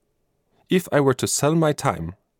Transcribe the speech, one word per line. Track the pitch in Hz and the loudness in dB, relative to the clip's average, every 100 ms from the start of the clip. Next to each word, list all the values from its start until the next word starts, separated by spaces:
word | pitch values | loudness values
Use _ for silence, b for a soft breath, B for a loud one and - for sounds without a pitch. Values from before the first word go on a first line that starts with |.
| _ _ _ _ _ _ - | _ _ _ _ _ _ -2
If | 180 - | -2 0
I | 147 | 2
were | 135 | 2
to | 127 131 | 0 -2
sell | - 143 165 | 0 0 2
my | 156 | 0
time, | 147 139 87 82 - _ | -2 -4 -4 -8 -14 _